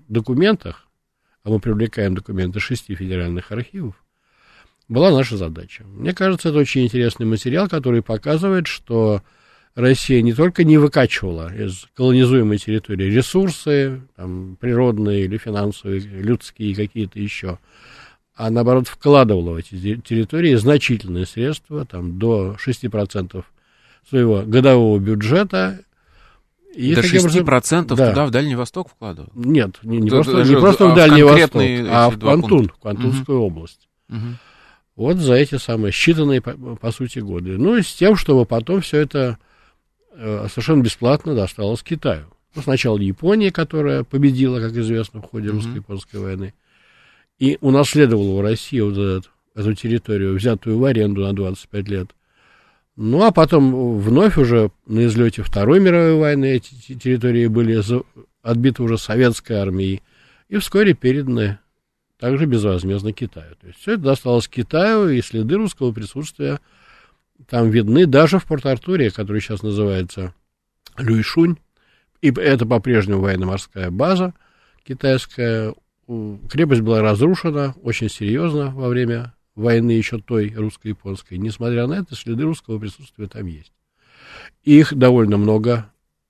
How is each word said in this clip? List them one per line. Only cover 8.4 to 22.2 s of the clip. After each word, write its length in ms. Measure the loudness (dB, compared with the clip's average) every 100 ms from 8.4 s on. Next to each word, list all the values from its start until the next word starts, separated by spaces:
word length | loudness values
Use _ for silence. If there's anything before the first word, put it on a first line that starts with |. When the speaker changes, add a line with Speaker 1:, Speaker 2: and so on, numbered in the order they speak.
| 0 -2 -2
Speaker 1:
что 560 | -10 -4 0 0 0 -4 _ _ _ _
Россия 460 | -2 2 2 2 2
не 100 | 2
только 300 | 2 0 2
не 120 | 4 6
выкачивала 760 | 6 2 0 0 -6 -8 -10
из 320 | -8 -8 -8 -16
колонизуемой 640 | -2 2 4 4 4 2 0
территории 460 | -2 -6 -4 -4 0
ресурсы, 920 | 0 0 0 -2 -4 -2 -2 -2 -6 -16 -16
там, 400 | -12 -10 -12 -10
природные 640 | -4 0 0 0 -2 -2
или 120 | -2 -6
финансовые, 600 | -6 -4 -4 -6 -8 -8
людские, 760 | -8 -8 -4 -4 -4 -10 -6
какие-то 440 | -4 -6 -6 -8 -8
еще, 380 | -10 -8 -12 -12 _ _ -20 -20 -20 _ _
а 160 | _ -4
наоборот 380 | 0 2 2 0
вкладывала 640 | -4 4 6 6 2 -2
в 40 | -6
эти 220 | -10 -10
те-, 180 | -8 -8
территории 580 | -4 -4 -2 0 2 4
значительные 680 | 4 2 2 -4 -4 -6 -6
средства, 580 | -4 -6 -6 _ -12 -10
там, 320 | -10 -10
до 380 | -4